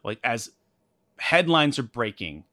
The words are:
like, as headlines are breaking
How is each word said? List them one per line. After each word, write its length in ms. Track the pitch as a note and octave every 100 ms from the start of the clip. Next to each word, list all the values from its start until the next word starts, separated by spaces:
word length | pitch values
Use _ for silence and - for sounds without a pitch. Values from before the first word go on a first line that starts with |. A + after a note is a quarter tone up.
like, 160 | G2+ A2+
as 280 | B2+ A#2 - _ _ _ _ _ _ -
headlines 600 | - F3 E3+ E3 D3 C#3
are 40 |
breaking 600 | A#2 A#2+ A2 - E2+ D2+ -